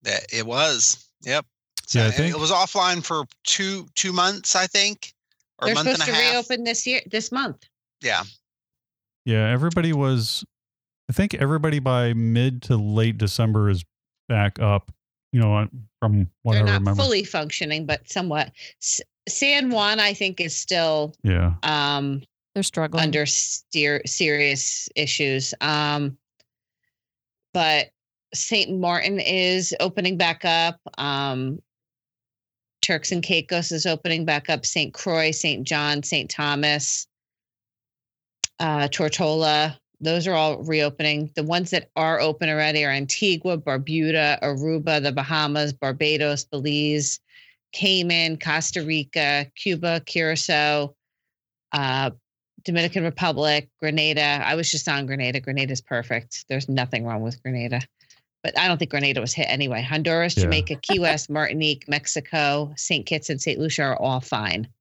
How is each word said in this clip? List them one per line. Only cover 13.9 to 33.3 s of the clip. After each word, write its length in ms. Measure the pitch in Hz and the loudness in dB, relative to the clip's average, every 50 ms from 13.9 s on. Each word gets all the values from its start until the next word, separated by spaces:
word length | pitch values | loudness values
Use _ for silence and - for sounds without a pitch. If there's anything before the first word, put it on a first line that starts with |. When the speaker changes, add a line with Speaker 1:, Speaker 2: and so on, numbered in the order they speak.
| _ _ _ _ _ _ _ - | _ _ _ _ _ _ _ 0
Speaker 2:
back 300 | 117 107 101 101 - - | 2 4 4 2 2 2
up, 340 | 113 104 101 98 - - - _ _ _ _ _ _ _ - | 4 4 4 4 2 -4 -20 _ _ _ _ _ _ _ 2
you 80 | 123 | 4
know, 120 | 113 107 104 | 6 6 4
on, 340 | 104 107 107 - 127 107 - _ _ | 4 2 -2 -6 -14 -18 -18 _ _
from 300 | - 110 104 101 95 90 _ _ _ | 0 4 4 4 4 2 _ _ _
what 120 | 117 110 | 4 4
Speaker 3:
They're 80 | 107 107 | 6 6
Speaker 2:
I 40 | |
Speaker 3:
not 140 | 101 101 98 | 6 4 4
Speaker 2:
remember. 220 | 98 98 98 101 - | 4 2 4 4 4
Speaker 3:
fully 220 | 269 233 190 196 | 4 2 2 0
functioning, 600 | - - 170 151 151 - - 185 151 151 156 160 | 0 -2 -2 -2 -2 -4 -4 -2 -2 -2 -4 0
but 260 | 143 151 147 - - | -2 -2 -4 -4 -6
somewhat. 420 | - 196 185 180 147 151 147 - _ - - - - _ | -4 -4 -2 0 0 0 0 -2 _ -18 -20 -20 -16 _
S-, 220 | - - - - - _ _ _ _ - | -4 -2 -2 -2 -4 _ _ _ _ -6
San 420 | - - 277 277 285 285 277 254 | -2 0 2 2 4 4 2 2
Juan, 300 | 247 220 202 208 214 214 | 2 2 2 2 2 2
I 140 | 208 208 202 | 2 0 0
think, 260 | - 202 190 190 - | 0 -2 -4 -2 -2
is 160 | 175 165 - | -4 -4 -4
still 580 | - - - 185 175 165 160 156 151 151 151 - _ - | -6 -4 0 0 2 2 2 2 2 0 -2 -6 _ 2
Speaker 2:
Yeah. 320 | 104 92 87 90 87 87 85 - | 2 4 4 4 2 2 0 0
Speaker 3:
um, 600 | 151 151 147 143 143 143 143 139 139 139 139 131 _ _ _ _ _ _ | 0 2 2 2 2 0 0 0 -2 -2 -4 -6 _ _ _ _ _ _
Speaker 4:
They're 80 | 196 196 | -2 -2
struggling. 400 | - - - 160 151 160 156 160 | -2 -2 -2 -2 0 0 0 0
Speaker 3:
under 220 | 156 147 151 147 | 2 2 0 0
steer-, 760 | 143 - - - - - - - _ - 160 147 147 147 143 147 | 2 0 0 0 -2 -4 -8 -8 _ -2 0 2 2 0 0 -2
serious 840 | - - - 180 156 147 147 147 143 139 135 - - - - - - - | -4 -2 0 2 2 2 2 2 2 0 0 -2 -4 -4 -4 -8 -6 -4
issues. 560 | - 147 135 - - 151 139 135 135 135 - - - | -4 -2 -2 0 0 0 0 0 0 -2 -4 -6 -4
Um, 560 | - 147 151 151 151 147 147 147 147 139 135 _ _ _ _ _ _ _ _ _ _ _ _ _ _ _ _ _ _ _ _ _ _ _ _ _ _ _ _ | -2 0 0 0 0 0 0 0 -2 -4 -4 _ _ _ _ _ _ _ _ _ _ _ _ _ _ _ _ _ _ _ _ _ _ _ _ _ _ _ _
but 380 | 180 165 156 156 147 - - _ _ _ _ _ _ _ _ - | 2 2 4 4 2 0 -2 _ _ _ _ _ _ _ _ -6
Saint 360 | - - - 226 208 190 - 185 185 | -6 -4 0 0 0 0 0 -2 0
Martin 400 | 180 175 175 175 - 175 202 196 | 0 0 0 2 0 0 -2 0
is 540 | - - 180 190 185 180 185 185 180 - - - | 0 0 0 2 2 2 2 0 -2 -4 -2 -2
opening 380 | 165 185 175 - 180 185 190 | -4 -2 -2 -2 -2 -2 0
back 280 | 175 180 170 165 - - | 2 0 0 0 -2 -2
up. 360 | 180 165 165 165 170 170 - _ - - | 0 2 2 2 0 -2 -6 _ -18 -10
Um, 640 | - 135 143 139 139 139 139 131 127 131 131 135 170 _ _ _ _ _ _ _ _ _ _ _ _ _ _ _ _ _ _ _ _ _ _ _ _ | -6 -4 -2 -2 -2 -2 -2 -2 -2 -4 -4 -6 -8 _ _ _ _ _ _ _ _ _ _ _ _ _ _ _ _ _ _ _ _ _ _ _ _
Turks 320 | - - 175 151 - - 190 | -2 -2 -2 -2 -2 -2 -2
and 100 | 175 165 | -2 0
Caicos 480 | - | 0